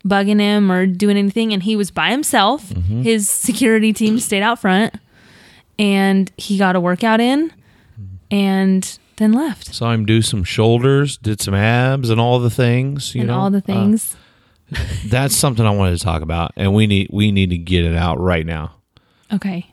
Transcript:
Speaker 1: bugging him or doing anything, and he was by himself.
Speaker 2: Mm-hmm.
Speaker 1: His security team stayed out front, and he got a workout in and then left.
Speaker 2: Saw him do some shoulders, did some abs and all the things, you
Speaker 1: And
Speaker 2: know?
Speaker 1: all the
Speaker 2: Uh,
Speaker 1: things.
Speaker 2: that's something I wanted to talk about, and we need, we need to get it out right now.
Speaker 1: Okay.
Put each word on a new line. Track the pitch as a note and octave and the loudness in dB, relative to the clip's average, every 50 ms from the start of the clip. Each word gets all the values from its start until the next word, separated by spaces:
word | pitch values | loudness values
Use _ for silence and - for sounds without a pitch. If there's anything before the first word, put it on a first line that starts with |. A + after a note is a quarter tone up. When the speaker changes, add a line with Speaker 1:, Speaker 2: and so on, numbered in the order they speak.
| - | -4
Speaker 1:
bugging | F#3+ G3 G3 G3+ G3+ G#3 G#3 | 0 0 0 2 2 2 2
him | G#3 G#3 G#3 G#3 G3+ F#3+ | 2 2 2 2 2 2
or | F#3 F3+ F#3 F#3+ | 2 2 2 0
doing | F3+ F3+ G#3 G3+ G3+ | 0 0 0 2 2
anything, | G3+ G3+ G3+ - A3+ A3+ A3 G#3+ | 2 0 0 0 -2 -2 -2 -2
and | F#3+ F3 | -2 -2
he | G#3+ A3 G#3 | -2 -2 -2
was | G3+ E3 | -2 -4
by | - F3 D#3 F3 | -2 -2 -2 0
himself. | A3+ C#4 D4+ - - A#3 G3 G#3 C4 G#3 - - | 0 0 -2 0 2 2 2 2 0 -2 -6 -8
Speaker 2:
Mm-hmm. | - F2+ F2 F#2 G#2+ A#2 B2+ | -6 -4 -4 -2 -2 -2 0
Speaker 1:
His | A3+ A3+ A3 G3+ - | 0 0 0 0 -2
security | - - - - A#3+ - B3 A3 A3+ A3 G#3+ A3 G#3 | -4 -4 -2 -4 -2 0 2 2 2 2 2 0 0
team | - A3+ G#3+ G#3+ B3 | 0 0 0 0 0
stayed | - - G#3+ G3 G3+ | -2 -2 -2 0 0
out | A3+ A#3+ - | 0 -2 -2
front, | - G3 F#3 F#3+ A3+ - - - _ _ _ _ _ _ - - - - - _ _ _ _ - | 0 0 2 2 0 -2 -4 -10 _ _ _ _ _ _ -20 -20 -20 -20 -20 _ _ _ _ -2
and | G#3 G3+ G3 G3 G3 G3 F#3+ F#3+ F#3+ - _ - | 0 0 2 2 2 2 2 2 0 -2 _ -14
he | - - G#3 F#3+ | -8 -6 -2 0
got | G3 F#3 F#3 | 0 2 2
a | F#3 | 0
workout | F3 F3+ F3+ F3+ A#3 A3+ A3 A3 | 0 0 -2 0 0 0 2 2
in | A#3 B3 C4+ C#4+ D#4+ D#4+ - _ _ _ _ _ _ _ - A2 G2 F#2+ F#2+ F#2 _ - | 2 2 2 0 -2 -4 -6 _ _ _ _ _ _ _ -20 -20 -18 -18 -18 -18 _ -4
and | G3+ G3+ G3 G3 F#3+ F#3+ F#3+ F#3+ F#3+ F#3+ F#3 - - - _ _ _ - | -2 0 0 2 0 2 2 2 2 0 -2 -4 -12 -16 _ _ _ 0
then | A3 G#3+ A3 | 2 2 2
left. | B3 D#4 D#4 G3+ - - - - | 2 2 -2 -4 -8 -12 -14 -10
Speaker 2:
Saw | - A#2+ A#2 | -4 -2 -2
him | A#2 A2+ G#2+ | 0 0 2
do | G2+ A2 A2+ | 2 2 2
some | A2 - - G#2 F2 | 2 0 -2 -4 -4
shoulders, | - - - A2 A2+ A#2 A#2+ B2 C3+ C#3 C#3 C#3+ C#3 C3+ - | -4 -2 0 2 4 4 4 4 4 2 2 2 0 -4 -6
did | - A2 G#2+ G2+ | -6 -6 -4 -4
some | - G2+ G2 | -4 -2 0
abs | G2 G#2 A2+ A#2 B2 B2+ C3 C3+ C#3 B2+ A2+ | 0 2 2 2 2 2 0 0 -2 0 0
and | A2 A2+ | 0 2
all | A#2 A#2+ B2 B2 | 2 2 2 2
the | A#2+ A#2 | 2 0
things, | G#2+ - B2+ A#2+ A#2+ B2+ C3 C#3 C#3+ C#3+ - - - | 0 2 2 2 2 0 0 -2 -4 -6 -8 -8 -6
you | B2 | -4
Speaker 1:
And | - - | -2 -2
Speaker 2:
know? | B2 F#3+ | -2 -2
Speaker 1:
all | F#3+ G3 | 0 0
the | G3+ G3+ | 0 -2
Speaker 2:
Uh, | |
Speaker 1:
things. | G3 - G3 G3 G3 G3+ A3 A3 - - - - _ _ _ _ _ _ _ _ _ - - - - - - - - | -2 -2 -2 0 2 2 2 0 -2 -6 -12 -14 _ _ _ _ _ _ _ _ _ -12 -8 -8 -6 -6 -6 -8 -4
Speaker 2:
that's | G#2+ A2 B2+ C#3 C#3 - | -2 -2 0 0 0 0
something | - - C#3+ B2 A2+ A#2 | 0 0 0 0 2 2
I | G#2+ | 2
wanted | G#2 G2+ F#2+ F#2 F2 E2+ | 2 2 2 0 0 0
to | - | -2
talk | F2 E2 D#2+ | -2 -4 -4
about, | D#2 D#2 E2 E2+ E2+ - - | -4 -4 -4 -4 -4 -4 -4
and | - G2 G2 G2 | -2 0 2 2
we | G#2+ A2 G#2 | 4 2 4
need, | G2+ G2 G2 - | 2 0 0 -2
we | - G2+ G#2 G#2+ | -2 0 0 2
need | G2+ G2 F#2+ F2+ | 2 2 2 0
to | F2+ E2+ | 0 -4
get | E2 F2 F#2 F2 E2+ | -2 0 0 0 2
it | E2 E2 | 2 0
out | E2 E2+ F2 D#2 C2 | 0 0 -2 -2 0
right | F2 F#2 F2 E2 D#2 | 0 0 0 0 -2
now. | E2 E2 D#2 D#2 D#2 - _ _ _ _ _ _ _ _ _ _ - G#3 | -4 -6 -8 -8 -10 -12 _ _ _ _ _ _ _ _ _ _ -6 -6
Speaker 1:
Okay. | F#3+ - G3 F3+ F3 - _ | -6 -4 -4 -8 -8 -10 _